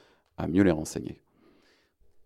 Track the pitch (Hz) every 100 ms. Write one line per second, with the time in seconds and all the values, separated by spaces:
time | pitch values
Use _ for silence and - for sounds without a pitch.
0 | _ _ _ - 82 87 98 80 78 -
1 | - - _ _ _ _ _ _ _ _
2 | _ _